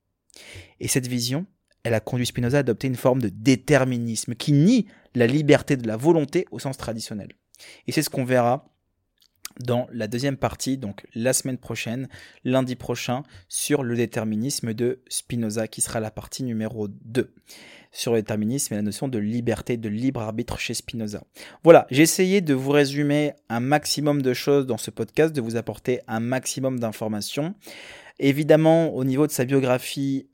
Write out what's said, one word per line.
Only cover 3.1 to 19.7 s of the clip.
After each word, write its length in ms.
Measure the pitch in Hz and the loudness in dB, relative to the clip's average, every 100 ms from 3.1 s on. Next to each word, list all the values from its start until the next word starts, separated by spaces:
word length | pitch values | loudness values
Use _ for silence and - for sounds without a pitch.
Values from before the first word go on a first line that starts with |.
| 131 | 2
de 80 | 110 | 0
déterminisme 1040 | 98 110 131 - 139 131 120 117 110 - | 0 2 4 4 2 4 0 -4 -4 -6
qui 180 | 123 - | -4 2
nie 340 | 143 175 247 - - _ | 6 6 6 2 -6 _
la 120 | 123 117 | 2 4
liberté 500 | 143 147 139 - 135 | 4 6 6 4 -2
de 100 | 117 | -2
la 120 | 110 | 0
volonté 480 | 147 165 143 175 180 | 4 4 2 -2 -4
au 80 | - | -8
sens 200 | 139 135 | -8 -8
traditionnel. 540 | - 113 - 107 - - _ - - - - | -8 -8 -8 -10 -12 -18 _ -20 -20 -14 -6
Et 60 | |
c'est 100 | 139 | -2
ce 80 | 147 | -2
qu'on 140 | - | -2
verra 420 | 123 127 120 135 - _ _ _ _ _ _ _ - - | 0 2 4 0 -4 _ _ _ _ _ _ _ -18 -8
dans 300 | 123 120 127 | -2 -2 -2
la 140 | 120 107 | -6 -4
deuxième 300 | 120 139 135 | -2 -2 -2
partie, 420 | 117 - 131 131 | -4 -4 -4 -4
donc 280 | 107 - - | -6 -10 -12
la 180 | 113 120 | -4 0
semaine 260 | 135 135 127 | 0 -2 -6
prochaine, 500 | - 113 120 123 131 - - - | -8 -8 -6 -6 -8 -14 -20 -8
lundi 320 | 127 127 127 120 | 0 0 0 -4
prochain, 480 | - 120 - 123 - - - | -6 -6 -4 -4 -6 -18 -12
sur 340 | - - 147 | -6 0 0
le 140 | 123 120 | 0 -2
déterminisme 760 | 117 123 110 107 127 - 117 | -2 -2 -2 -2 -4 -4 -6
de 300 | 110 120 - - | -2 -2 -4 -8
Spinoza, 580 | - - 120 110 110 110 | -10 -6 -4 -4 -4 -4
qui 120 | - | -4
sera 200 | - 117 | -4 -4
la 100 | 107 | -6
partie 340 | - - - | -8 -12 -8
numéro 440 | 127 110 110 113 104 | -6 -4 -6 -6 -8
deux, 460 | - 113 120 - _ - - - - - | -10 -8 -4 -4 _ -20 -20 -20 -20 -18
sur 220 | - 127 | -8 -2
le 100 | 117 | 0
déterminisme 500 | 107 110 107 139 - | 0 -2 -2 -2 -4
et 40 | 104 | -4
la 60 | |
notion 260 | 107 98 139 | -4 -4 -4
de 100 | 120 | -4
liberté, 580 | 104 120 117 107 - | -2 -2 -2 -2 -2